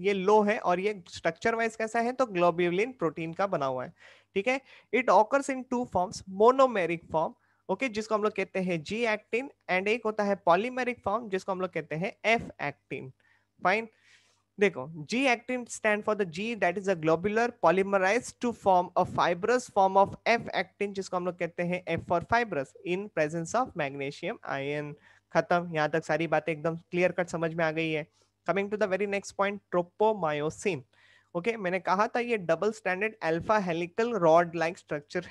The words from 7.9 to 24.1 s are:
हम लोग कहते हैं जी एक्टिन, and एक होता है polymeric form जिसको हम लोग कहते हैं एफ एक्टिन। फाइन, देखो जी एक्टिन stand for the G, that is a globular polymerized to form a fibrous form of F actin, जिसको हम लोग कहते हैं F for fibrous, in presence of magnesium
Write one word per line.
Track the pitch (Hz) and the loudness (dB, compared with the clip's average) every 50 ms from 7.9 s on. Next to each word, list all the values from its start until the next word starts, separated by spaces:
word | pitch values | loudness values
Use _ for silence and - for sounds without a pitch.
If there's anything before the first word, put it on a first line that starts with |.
| 202 220 214 - 220 | -2 -4 -4 -2 -2
हम | 208 | 0
लोग | 214 214 | 0 0
कहते | 202 196 190 - - 190 | -2 -2 -6 -4 -4 -4
हैं | 185 185 175 160 | -2 -2 -2 -2
जी | 143 - 202 233 240 | -4 -6 -4 -2 0
एक्टिन, | 220 214 208 _ - 220 233 269 285 - _ _ - | -2 -2 -4 _ -4 -4 -4 -4 -6 -14 _ _ -2
and | 180 185 196 208 | -2 0 2 0
एक | 226 240 - | -2 0 -2
होता | 214 214 214 202 | -4 -2 0 0
है | 202 196 - - 170 | 0 0 0 4 4
polymeric | 170 185 226 254 254 254 247 247 233 - - 196 | 4 4 2 -2 -4 -4 -4 -4 -6 -4 -4 -4
form | 202 233 240 202 | -4 -4 -4 -4
जिसको | 190 190 - - | -6 -6 -4 -4
हम | 190 180 | -4 -4
लोग | 185 180 | -4 -4
कहते | - 165 156 - 147 | -6 -8 -6 -6 -6
हैं | 156 185 - - _ - | -4 -4 -6 -6 _ 0
एफ | 214 226 233 - 170 - - | 0 0 0 0 -8 -10 -8
एक्टिन। | 139 143 - _ _ - 147 - 131 131 - _ _ _ _ _ _ _ _ _ | -8 -8 -8 _ _ -12 -12 -12 -12 -14 -18 _ _ _ _ _ _ _ _ _
फाइन, | - 180 196 220 226 220 _ _ _ _ - _ _ _ _ _ _ _ _ 196 | 0 0 0 0 -2 -8 _ _ _ _ -20 _ _ _ _ _ _ _ _ 2
देखो | 202 190 165 131 131 156 165 160 147 - | 2 2 2 -2 -10 -8 -10 -12 -8 -4
जी | 214 254 277 | -2 0 2
एक्टिन | 254 233 226 - - 254 247 233 | 2 2 0 -2 -6 -6 -6 -6
stand | - - - - 214 208 208 208 | -8 -12 -2 0 0 0 0 0
for | 220 214 | -2 0
the | 196 202 170 | 0 -2 -4
G, | 151 185 214 233 240 202 | -4 -6 -6 -6 -2 0
that | 185 175 175 208 | 0 0 0 0
is | 190 196 | -2 -2
a | 190 160 | -2 2
globular | 156 160 165 170 180 208 208 226 240 240 - - - | 4 2 2 4 2 -2 0 0 0 0 -2 2 4
polymerized | 160 175 190 196 196 202 190 185 190 220 254 - - - - - | 4 4 4 2 2 2 2 2 4 2 0 -2 -4 -10 -4 -4
to | 240 226 - - | -4 -4 0 2
form | 202 185 180 180 175 - 180 | 4 4 4 4 2 0 0
a | 180 - | 0 0
fibrous | - 175 143 165 180 175 202 226 247 254 - - - | 0 0 0 0 0 0 0 2 0 0 0 0 2
form | 208 190 190 190 | 4 4 6 6
of | 196 196 196 202 - - - | 6 4 4 2 -4 0 0
F | 233 233 - - - | 0 0 0 -4 -4
actin, | 175 180 - _ - 202 208 | -4 -4 -4 _ -6 -6 -6
जिसको | 190 196 185 - 185 | -6 -8 -8 -4 -4
हम | 180 180 | -4 -2
लोग | 180 175 - | -4 -4 -4
कहते | 175 165 - - | -6 -8 -4 -4
हैं | 175 175 180 175 - - 170 | -2 -2 -2 -4 -4 -4 -4
F | 170 - - | -4 -2 0
for | 180 170 - - | -2 -2 0 0
fibrous, | 233 240 240 208 170 143 127 - _ - - 170 | 0 0 0 0 -4 -6 -6 -6 _ -12 -6 -4
in | 180 190 208 208 - 165 | -4 -4 -4 -6 -2 -2
presence | 156 151 165 170 165 160 - | 0 0 0 -6 -6 -2 -2
of | 233 254 - - 170 | -2 -2 -2 -4 -6
magnesium | 147 135 139 139 139 139 | -6 -6 -4 -6 -8 -8